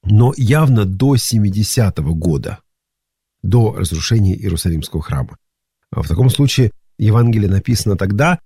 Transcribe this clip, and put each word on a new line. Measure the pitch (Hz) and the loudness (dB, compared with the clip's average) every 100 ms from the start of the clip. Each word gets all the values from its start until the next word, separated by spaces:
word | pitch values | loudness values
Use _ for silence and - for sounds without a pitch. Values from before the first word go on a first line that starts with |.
Но | - 107 120 143 | 2 4 4 2
явно | 117 147 156 117 101 | 0 2 4 2 0
до | 95 131 131 | 0 2 2
семидесятого | - 113 104 98 107 - 104 - 73 | 0 0 0 0 -2 0 0 0 -4
года, | 80 87 73 55 - _ _ _ _ _ _ _ _ | -2 -2 -2 -4 -12 _ _ _ _ _ _ _ _
до | 95 117 110 | 0 2 2
разрушения | 101 95 80 - 113 98 90 | -2 -6 -4 -2 0 0 -2
Иерусалимского | 104 82 92 80 73 82 | -4 -4 -2 -4 -6 -8
храма. | 76 127 - - _ _ _ _ _ | -6 -6 -6 -12 _ _ _ _ _
А | - | -8
в | 73 | -4
таком | 80 127 | 0 2
случае | - 139 - 117 - _ _ | 2 0 2 0 -2 _ _
Евангелие | 107 110 117 110 101 | 0 2 2 2 0
написано | 98 - 117 - 98 | 0 0 -2 -2 -2
тогда | 95 104 151 175 | -2 0 0 0